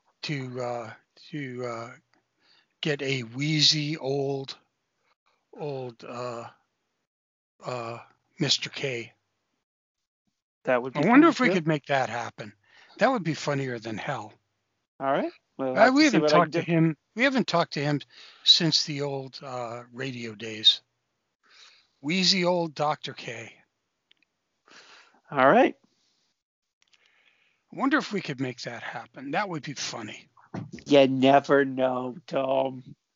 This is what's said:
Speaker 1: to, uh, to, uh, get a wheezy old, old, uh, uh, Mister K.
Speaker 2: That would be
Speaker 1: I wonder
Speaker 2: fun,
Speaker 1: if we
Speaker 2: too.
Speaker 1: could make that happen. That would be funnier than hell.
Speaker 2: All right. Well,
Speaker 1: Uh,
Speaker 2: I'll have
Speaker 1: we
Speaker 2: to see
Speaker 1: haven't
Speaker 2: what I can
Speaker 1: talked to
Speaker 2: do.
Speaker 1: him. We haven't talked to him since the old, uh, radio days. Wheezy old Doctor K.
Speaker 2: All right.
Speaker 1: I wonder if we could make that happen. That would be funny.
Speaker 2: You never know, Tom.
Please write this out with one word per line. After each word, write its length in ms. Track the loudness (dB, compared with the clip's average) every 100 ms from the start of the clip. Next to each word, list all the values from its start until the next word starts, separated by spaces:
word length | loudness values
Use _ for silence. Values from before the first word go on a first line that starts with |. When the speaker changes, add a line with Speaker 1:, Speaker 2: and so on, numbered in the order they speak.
| _ _
Speaker 1:
to, 360 | -8 -6 -6 -6
uh, 300 | -6 -6 -10 -16 _ _ -14
to, 360 | -12 -10 -8 -8
uh, 240 | -8 -12 -16 _ _ _ _ _ _ _ _
get 220 | -4 -2
a 160 | -2 -4
wheezy 760 | -6 -4 -2 2 4 2 -2 -4
old, 600 | -4 -2 -2 -4 -8 -16 _ _ _ _ _ _ _ _ _
old, 520 | -12 -10 -8 -10 -14 -14
uh, 380 | -10 -8 -8 -12 -18 _ _ _ _ _ _ _ _ _ _ -10
uh, 320 | -8 -8 -12 -16 _ _ -4
Mister 300 | 0 0 -4
K. 420 | -8 -6 -6 -10 _ _ _ _ _ _ _ _ _ _ _ _ _ _ _
Speaker 2:
That 180 | -2 -2
would 120 | -2
be 100 | 0
Speaker 1:
I 40 | 4
wonder 200 | 6 6
Speaker 2:
fun, 40 |
Speaker 1:
if 80 | 6
we 60 | 2
Speaker 2:
too. 60 | 2
Speaker 1:
could 120 | 0
make 200 | -2 0
that 220 | -2 -2
happen. 440 | -6 -8 -12 -16 -18 _ _ -20 0
That 120 | 0
would 140 | 2 -2
be 80 |
funnier 440 | -4 -2 -2 -4 -6
than 200 | -8 -8
hell. 340 | -8 -8 -10 -18 _ _ _ _ _ -6
Speaker 2:
All 100 | 0
right. 200 | 0 -2 -6 _ -6
Well, 140 | -2
Speaker 1:
Uh, 20 |
Speaker 2:
I'll 120 | 4 6
have 80 |
Speaker 1:
we 100 | 6
Speaker 2:
to 60 | 4
see 60 | 4
Speaker 1:
haven't 60 |
Speaker 2:
what 80 | 4
I 20 |
can 80 | 4
Speaker 1:
talked 120 | 4
to 80 | 0
Speaker 2:
do. 80 | 0
Speaker 1:
him. 260 | 4 4 2 _ 0
We 80 | 0
haven't 220 | 2 0
talked 260 | 0 0
to 100 | -2
him 160 | -2 -2 -6 -18 -20 -2 2
since 400 | 4 4 2 -2
the 160 | -4
old, 380 | -6 -6 -10 -14
uh, 400 | -12 -8 -8 -10 -14
radio 440 | -10 -8 -8 -10 -10
days. 440 | -10 -2 2 2 _ _ _ _ _ _ _ -20 -20 _ _ _
Wheezy 460 | -2 2 2 2 2
old 280 | 0 -2
Doctor 380 | -2 -2 -2 -8
K. 380 | -14 -12 -12 -14 -20 _ _ _ _ _ _ _ _ _ _ _ -20 -20 -20 -20 _ _
Speaker 2:
All 200 | 4 6
right. 260 | 8 6 0 _ _ _ _ _ _ _ _ _ _ _ _ _ _ _ _ _ _ _
Speaker 1:
I 20 | -4
wonder 200 | 0 0
if 160 | 0
we 80 | -6
could 180 | -6 -6
make 220 | -6 -8
that 220 | -12 -12
happen. 480 | -12 -12 -14 -16 -6
That 180 | -4 -4
would 140 | -6
be 100 | -10
funny. 560 | -8 -8 -8 -12 -14 -20 _ _ -14 -12 -12 4
Speaker 2:
You 220 | 6 6
never 580 | 6 6 6 6 4 2
know, 500 | 0 0 0 -6 -10 -6
Tom. 680 | -4 0 0 -2 -4 -14 -20 _